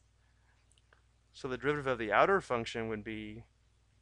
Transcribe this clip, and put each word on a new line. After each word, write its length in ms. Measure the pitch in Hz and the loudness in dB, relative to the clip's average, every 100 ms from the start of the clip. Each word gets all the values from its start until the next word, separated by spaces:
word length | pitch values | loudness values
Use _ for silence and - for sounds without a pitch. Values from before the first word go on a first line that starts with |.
| _ _ _ _ _ _ _ _ _ _ _ _ _ | _ _ _ _ _ _ _ _ _ _ _ _ _
So 140 | - 139 | -12 -8
the 100 | 127 | -4
derivative 300 | 127 147 135 | -2 0 0
of 120 | 123 | -2
the 140 | 110 | 2
outer 280 | 104 160 196 | 6 6 4
function 480 | - 123 117 117 113 | 2 -2 -2 -4 -4
would 160 | 110 | -6
be 400 | 104 110 107 107 - _ _ _ _ _ | -8 -10 -10 -14 -18 _ _ _ _ _